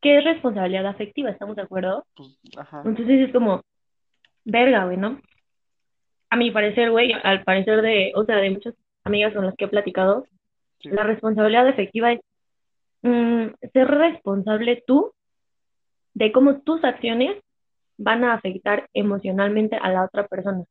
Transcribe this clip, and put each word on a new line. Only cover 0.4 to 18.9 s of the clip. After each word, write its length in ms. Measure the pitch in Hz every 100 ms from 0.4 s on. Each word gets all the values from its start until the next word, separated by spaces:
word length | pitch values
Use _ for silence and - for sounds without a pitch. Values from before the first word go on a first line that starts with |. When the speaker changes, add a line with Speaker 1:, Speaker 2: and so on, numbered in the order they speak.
| 254 202 185 190 196
Speaker 1:
afectiva? 440 | 196 208 - 269
¿Estamos 260 | 190 202 208
de 60 |
acuerdo? 420 | 185 190 185 202 -
Speaker 2:
Pues, 240 | _ 135 131 - -
ajá. 240 | 151 151
Speaker 1:
Entonces 440 | 165 220 233 262 262
es 40 |
como, 300 | 254 226 180 - _ _ _ _ _ _ _
verga, 400 | - 220 254 240
güey, 120 | 185 180
¿no? 200 | 202 269 _ _ _ _ _ _ _ _ _ _ _
A 60 | 233
mi 140 | 240
parecer, 400 | 214 208 208 233
güey, 220 | 226 240 226
al 200 | - 190
parecer 360 | 190 190 190 220
de, 320 | 220 220 190
o 100 | -
sea, 120 | 214 214
de 140 | 196
muchas 240 | 190 233 240 _ _
amigas 280 | - 208 214
con 140 | 208 190
las 80 |
que 100 | 185
he 40 | 202
platicado, 580 | 208 202 180 190 208 262 _ _ _ _ _
Speaker 2:
Sí. 100 | 147
Speaker 1:
la 140 | 202
responsabilidad 600 | 208 214 220 220 214 226 254
afectiva 460 | 262 190 220 233
es, 80 | 240 - _ _ _ _ _ _ _
mm, 440 | - 240 233 233 220 - -
ser 160 | - 262
responsable 960 | 294 330 330 - 202 196 214 233 240 -
tú 260 | 269 427 _ _ _ _ _ _ _ _ _ _
de 180 | - 220
cómo 280 | 226 277 277
tus 240 | - 320
acciones 580 | 285 - 240 226 269 403 _ _ _ _ _ _
van 260 | 208 226
a 100 | 247
afectar 540 | 226 196 185 - 208 -